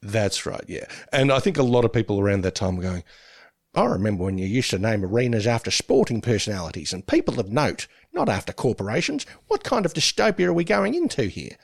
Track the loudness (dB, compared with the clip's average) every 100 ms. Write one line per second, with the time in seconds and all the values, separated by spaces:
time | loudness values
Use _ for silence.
0 | -2 0 0 -2 -6 -8 -10 -10 -10 -16
1 | -4 2 4 4 2 2 4 4 4 2
2 | 0 0 2 2 0 0 -2 0 -2 -6
3 | -8 -20 -20 -20 -20 _ _ -2 0 2
4 | 0 0 -2 -2 0 0 0 0 0 0
5 | 0 0 2 2 2 0 0 -4 2 2
6 | 4 0 0 0 0 -4 -6 -8 -8 -8
7 | 0 0 2 -2 -2 0 0 -2 -10 _
8 | _ -2 0 0 -4 -2 -2 0 -2 -2
9 | -2 -4 -8 -16 _ -4 0 0 0 0
10 | -2 2 0 2 2 2 2 2 2 0
11 | -2 0 -2 -2 -12 -14